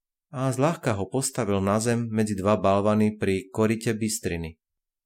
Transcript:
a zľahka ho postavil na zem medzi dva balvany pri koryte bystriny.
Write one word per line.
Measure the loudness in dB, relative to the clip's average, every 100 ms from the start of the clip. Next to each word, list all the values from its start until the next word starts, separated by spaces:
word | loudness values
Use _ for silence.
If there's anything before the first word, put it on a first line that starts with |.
| _ _ _
a | -4 -2
zľahka | 0 0 0 -2 -2
ho | -2
postavil | -4 -4 -2 0 0
na | 2 0
zem | 0 -2 -2
medzi | -2 -2 0
dva | 0 2
balvany | 4 2 4 4 2 0
pri | 0 0 -2
koryte | 0 0 0 -2 -2
bystriny. | -2 -4 -4 -6 -8 -12 _ _ _ _